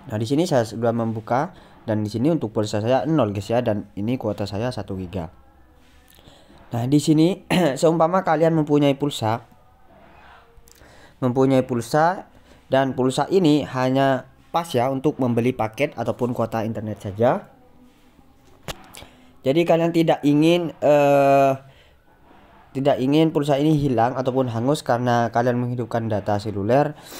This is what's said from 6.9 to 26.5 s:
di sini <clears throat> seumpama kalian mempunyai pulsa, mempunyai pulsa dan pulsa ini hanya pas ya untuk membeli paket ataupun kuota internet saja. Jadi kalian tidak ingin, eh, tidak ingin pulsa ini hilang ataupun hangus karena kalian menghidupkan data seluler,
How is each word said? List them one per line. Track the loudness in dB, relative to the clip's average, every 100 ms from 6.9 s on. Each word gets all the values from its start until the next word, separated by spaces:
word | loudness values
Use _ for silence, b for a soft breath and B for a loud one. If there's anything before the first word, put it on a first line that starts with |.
di | 2
sini | 4 4 2 0 -2
<clears throat> | 0 0 2
seumpama | 2 2 2 0 0
kalian | 2 2 2
mempunyai | 2 4 2 2
pulsa, | -4 -2 -2 -2 -6 _ _ _ -20 B B B B B B -20 -20 B B B B -6
mempunyai | -2 2 4 2
pulsa | 0 -4 -2 0 2 0 -10 b b b -2
dan | 0 0 0
pulsa | 0 0 0
ini | 2 4 2
hanya | 0 -2 0 2 2 0 -6 _ _
pas | -6 -4
ya | -2 -2
untuk | -2 -2 -2
membeli | -2 0 0
paket | -2 -4 -4 -4
ataupun | -4 -6 -4 -4
kuota | -4 -4 -4 -6
internet | -6 -8 -10 -8
saja. | 0 0 0 -6 _ _ _ _ _ _ _ _ _ _ -18 -16 B B B B B B _ 0
Jadi | 2
kalian | 2 2 2
tidak | 2 2 2 2
ingin, | 4 4 2 -2 -2
eh, | 2 4 4 4 4 4 4 0 b b b _ _ _ _ -20 -20 -20 _
tidak | -2 0 0
ingin | 2 2 2
pulsa | 0 0 2
ini | 2 2
hilang | 2 0 0 0
ataupun | -2 -2 -2
hangus | -2 -2 -2
karena | -2 -2 0 0 0
kalian | 0 0
menghidupkan | 0 -2 -6 -4 -4 -2
data | -4 -2 -4
seluler, | -4